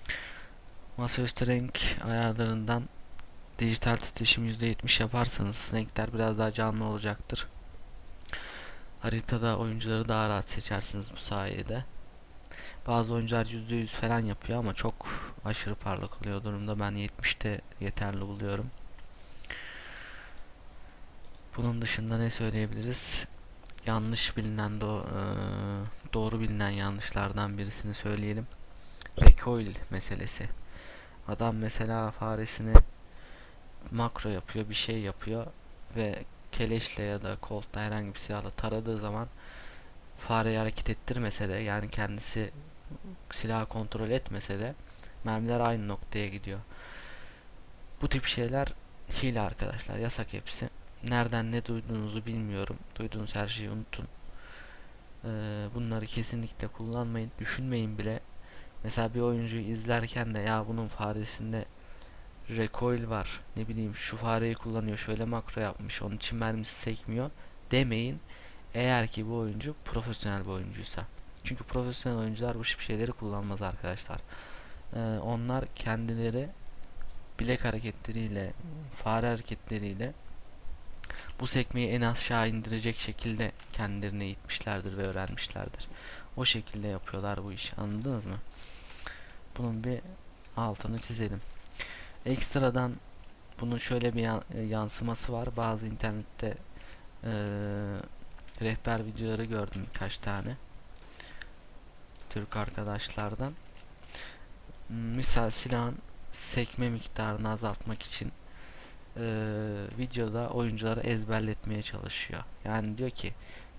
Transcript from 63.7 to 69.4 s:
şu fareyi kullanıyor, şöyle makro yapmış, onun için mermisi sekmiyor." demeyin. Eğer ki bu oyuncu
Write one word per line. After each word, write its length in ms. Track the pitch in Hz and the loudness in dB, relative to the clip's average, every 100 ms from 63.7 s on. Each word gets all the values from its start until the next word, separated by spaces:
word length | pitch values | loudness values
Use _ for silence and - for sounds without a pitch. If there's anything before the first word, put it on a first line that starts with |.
| 113 107 | -2 -2
şu 220 | - - 110 | -4 -6 -2
fareyi 380 | 113 113 117 | 2 4 2
kullanıyor, 440 | 113 117 113 107 104 | 0 -2 -2 0 -2
şöyle 260 | - 107 | -2 -2
makro 360 | 113 117 - - | 0 -2 -2 -2
yapmış, 420 | 107 - 98 - | -2 -2 -6 -4
onun 140 | 101 110 | -4 -4
için 220 | - 113 | -2 0
mermisi 360 | 113 110 107 | 0 0 -2
sekmiyor." 560 | - - 113 - 113 143 - - - - | -4 -4 -4 -2 -2 -2 -6 -14 -14 2
demeyin. 500 | 127 131 113 120 151 - - - - - | 4 4 4 0 -4 -8 -14 -14 -14 -6
Eğer 320 | 117 127 127 110 | 2 4 6 4
ki 220 | - 110 | 0 -2
bu 80 | |
oyuncu 380 | 117 | 0